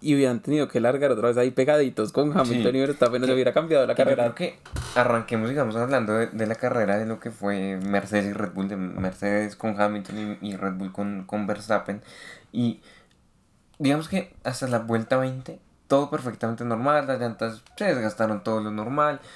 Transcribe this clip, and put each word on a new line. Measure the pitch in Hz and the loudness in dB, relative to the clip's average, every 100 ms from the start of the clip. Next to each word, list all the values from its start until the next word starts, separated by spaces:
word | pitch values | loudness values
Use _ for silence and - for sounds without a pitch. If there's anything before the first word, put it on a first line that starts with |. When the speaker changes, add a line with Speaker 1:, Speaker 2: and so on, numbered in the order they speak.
Speaker 1:
y | 156 | 2
hubieran | 143 131 117 | 4 4 2
tenido | - 151 139 | 0 0 0
que | 123 | 2
largar | 117 139 139 | 2 2 2
otra | 110 117 | 4 2
vez | 120 | 4
ahí | 127 | 2
pegaditos | 127 131 151 131 117 107 | 4 4 4 2 0 0
con | 131 147 | 2 2
Hamilton | 143 123 120 113 | 2 2 2 2
Speaker 2:
Sí. | 131 | 2
Speaker 1:
y | |
Verstappen, | 139 139 120 123 | 0 4 2 4
no | 127 | 2
se | |
Speaker 2:
Que, | |
Speaker 1:
hubiera | 131 123 | 2 4
cambiado | 151 165 147 120 | 2 2 4 4
la | |
Speaker 2:
que | 117 | 4
yo | |
Speaker 1:
carrera. | 135 127 | 4 4
Speaker 2:
creo | 117 | 2
que | - 175 - - - - | 0 -6 -8 -8 -8 -2
arranquemos, | 123 123 117 110 113 113 | 2 4 2 0 -2 0
digamos, | 143 113 113 | 0 -2 -2
hablando | 123 131 107 | 0 0 2
de, | 110 113 | 0 0
de | 107 110 | -2 -2
la | |
carrera, | 113 127 117 101 104 | -2 0 0 2 0
de | |
lo | 110 110 | -2 -6
que | 120 | -10
fue | 110 101 101 98 95 | -6 -2 -2 -2 -4
Mercedes | 98 101 98 104 101 | -2 -2 0 0 0
y | |
Red | 104 95 | -2 -4
Bull, | 95 98 | -4 -4
de | 101 | -4
Mercedes | 92 92 92 - 101 104 104 | -6 -4 -4 -2 0 0 -2
con | - 113 101 | -4 -4 0
Hamilton | 104 104 95 107 107 101 | 0 -2 -6 -8 -8 -8
y, | 104 | -8
y | 98 | -6
Red | 98 | -4
Bull | 92 95 | -4 -6
con, | 98 101 98 | -6 -6 -8
con | 95 104 101 | -6 -4 -4
Verstappen. | 101 - 107 - 101 - - - - _ | -4 -2 -2 -2 -10 -12 -20 -20 -20 _
Y | 120 120 - - - _ _ _ _ _ _ _ - | -4 -2 -4 -12 -20 _ _ _ _ _ _ _ -2
digamos | 139 147 156 | 0 0 -2
que | 190 - - | -4 -4 -8
hasta | 120 123 127 | -8 -4 -2
la | 117 | -2
vuelta | 113 113 110 131 | 0 -2 2 0
veinte, | 131 131 - - _ _ - | 0 -4 -12 -16 _ _ 0
todo | 139 139 | 2 2
perfectamente | 151 123 107 113 113 | -4 -6 -4 -4 -4
normal, | 120 110 139 147 135 | -4 0 2 2 0
las | 123 | -2
llantas | 120 104 113 110 - - | -4 -4 -6 -8 -14 -4
se | |
desgastaron, | 202 131 107 - 110 104 | 0 0 0 0 -2 -2
todo | 113 110 | -2 -2
lo | 107 | -2
normal. | 107 113 147 147 139 - | -6 -4 0 0 -2 -10